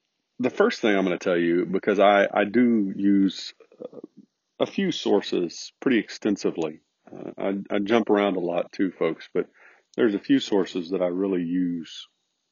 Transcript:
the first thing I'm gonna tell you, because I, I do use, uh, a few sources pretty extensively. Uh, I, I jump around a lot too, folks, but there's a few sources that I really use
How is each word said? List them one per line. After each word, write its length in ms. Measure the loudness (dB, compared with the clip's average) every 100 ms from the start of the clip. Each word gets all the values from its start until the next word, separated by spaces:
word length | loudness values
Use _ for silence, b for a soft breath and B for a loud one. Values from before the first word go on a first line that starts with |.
| _ _ _ -4
the 100 | -2
first 320 | 2 2 2
thing 140 | 2 2
I'm 80 |
gonna 140 | 2 0
tell 200 | 0 2
you, 280 | 2 2 0
because 340 | -2 0 4
I, 280 | 6 6 4
I 120 | 2 2
do 480 | 4 4 4 0 0
use, 580 | 2 4 4 0 -12 -18 -20 -18
uh, 180 | -18 -16 -20 -20 -20 _ _ -6
a 60 | -6
few 260 | -4 -4
sources 800 | -2 0 0 0 -4 -4 -8 -18 -6
pretty 200 | 0 0
extensively. 800 | 0 -4 -2 -2 -2 -4 -6 -8 _ _ -20
Uh, 200 | -16 -14 -8
I, 380 | -6 -4 -4 -4
I 40 |
jump 300 | 2 2 2
around 280 | 2 2 -2
a 40 |
lot 300 | -4 -4 -4
too, 200 | -4 -4
folks, 380 | -2 -4 -4 -8
but 140 | -6 -6 b b b b 0
there's 200 | 0 0
a 40 |
few 200 | 0 0
sources 520 | 2 -2 -2 -4 -4
that 100 | -2
I 60 | -2
really 360 | -2 -2 -2
use 640 | -2 -2 -2 -4 -10 -16 -20 _ _ _ _